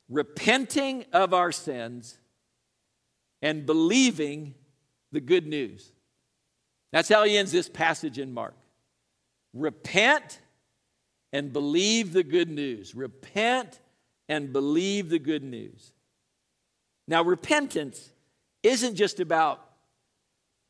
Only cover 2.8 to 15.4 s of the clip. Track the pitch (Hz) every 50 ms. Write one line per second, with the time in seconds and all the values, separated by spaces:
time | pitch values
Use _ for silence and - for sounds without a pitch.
2.8 | _ _ _ _ _ _ _ _ _ _ _ _ 139 151 156 151 143 131 156 160
3.8 | 160 170 220 262 262 247 190 151 151 143 147 151 151 143 127 - _ _ _ _
4.8 | _ _ _ _ _ _ 135 147 131 127 180 180 160 151 151 147 127 98 98 98
5.8 | - - _ _ _ _ _ _ _ _ _ _ _ _ _ _ _ _ _ _
6.8 | _ _ - 160 165 - 220 214 214 214 208 208 196 160 143 180 170 - - -
7.8 | - 165 160 - - 156 113 131 135 131 120 117 110 - - _ _ _ _ _
8.8 | _ _ _ _ _ _ _ _ _ _ _ _ _ _ - 120 151 151 - -
9.8 | - - - 190 220 254 302 294 - - - - _ _ _ _ _ _ _ _
10.8 | _ _ _ _ _ _ _ _ _ _ - 139 143 143 123 147 143 143 151 175
11.8 | 196 214 226 226 220 180 160 185 175 139 156 180 170 165 156 147 143 135 120 104
12.8 | 95 - - 120 131 123 - - - - - 202 220 233 254 254 240 247 - -
13.8 | _ _ _ _ _ _ _ _ _ - 151 151 143 135 127 139 139 147 151 170
14.8 | 185 196 202 208 190 156 170 165 135 147 156 147